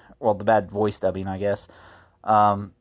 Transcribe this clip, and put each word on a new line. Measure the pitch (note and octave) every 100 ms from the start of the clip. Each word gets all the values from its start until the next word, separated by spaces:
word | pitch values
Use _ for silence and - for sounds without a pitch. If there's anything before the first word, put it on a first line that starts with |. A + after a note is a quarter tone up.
| - -
well, | A2+
the | G2 G2+
bad | A2 F#2
voice | G#2 G#2+ -
dubbing, | F#2+ F#2 F#2+
I | F#2+
guess. | G2+ G2+ - - - - _ _
Um, | - G#2+ G#2 G2+ G2+ -